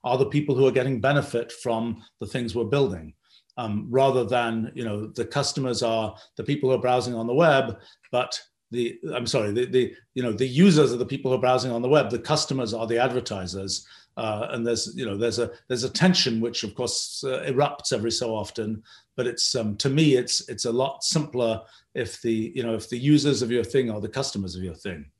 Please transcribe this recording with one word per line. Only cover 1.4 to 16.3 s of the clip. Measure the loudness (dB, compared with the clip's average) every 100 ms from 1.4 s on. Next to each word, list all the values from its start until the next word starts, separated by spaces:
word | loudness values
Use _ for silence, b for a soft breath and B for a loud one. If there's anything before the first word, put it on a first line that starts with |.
| -4
from | -8 -4 -2 -2 -6 B _
the | -8
things | -4 -4 -2
we're |
building, | 0 2 2 -2 -12 -20 b b b -8
um, | -4 -4 0
rather | 2 4 4
than, | 2 0 0 -2 -4
you | -6
know, | -6 -6 -6
the | -6 -4
customers | -2 -2 -2 -2 0
are | 0 0 -2 B B -12
the |
people | -4 -2 2
who | 2
are |
browsing | 2 2 0
on | -4 0
the | 4
web, | 6 6 2 -6 B B _
but | -2 -2 -6 -12 _ _
the, | -4 -2 -4 -8
I'm | -6 -2
sorry, | 0 0
the, | 0 2
the, | 2 2 B _ -6
you |
know, | -4
the | -2 -2
users | 6 8 8 6
are | 2
the | -2
people | -4 0
who | 2
are |
browsing | 4 2 0
on | -2
the | 4
web, | 4 4
the | -2
customers | -2 -2 0 -2 -2
are | -4 -2
the | 2
advertisers. | 2 0 -4 -6 -6 -8 -6 -8 B B B -8
Uh, | -4 -4 -4
and | -4 -2
there's, | -2 -4 -6
you | -6
know, | -2
there's | -2 0
a, | -4 B _
there's | -4
a | -4
tension | 4 4 6 2